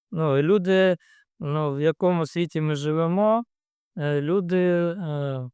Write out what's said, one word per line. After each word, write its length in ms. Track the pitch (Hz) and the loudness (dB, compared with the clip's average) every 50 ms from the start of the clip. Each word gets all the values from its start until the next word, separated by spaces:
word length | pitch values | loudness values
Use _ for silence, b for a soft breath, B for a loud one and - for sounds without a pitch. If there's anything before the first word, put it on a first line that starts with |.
| _ - | _ -10
Ну, 280 | - 160 160 147 135 139 | -4 -2 0 2 2 2
і 40 | |
люди, 540 | 147 165 208 208 175 190 190 190 190 185 175 b b b b b b b _ - | 4 4 2 2 2 2 4 4 4 4 2 b b b b b b b _ -10
ну, 340 | - 143 147 156 151 143 139 | -6 -4 -4 -2 -2 -2 -2
в 60 | 139 | 0
якому 460 | 151 160 151 - 185 180 180 165 160 | 0 0 0 2 0 0 2 0 -2
світі 340 | - - 170 175 156 - 160 | -2 -2 -4 -4 -2 -2 -2
ми 140 | 156 151 151 | -2 -2 -2
живемо, 680 | 139 143 151 151 160 165 165 175 196 214 214 226 233 240 _ _ _ _ _ _ _ _ _ - | -2 -2 -2 0 0 0 0 2 2 2 2 2 0 -2 _ _ _ _ _ _ _ _ _ -8
е, 240 | 180 147 147 147 143 | -6 -2 -2 -2 -2
люди, 380 | 143 151 180 202 180 170 185 185 | 0 0 -2 -2 0 0 0 2
е, 920 | 180 180 175 170 170 170 170 208 175 151 147 143 143 139 135 131 127 127 | 2 2 2 2 0 -2 -4 -6 -6 -6 -4 -4 -4 -4 -6 -6 -8 -10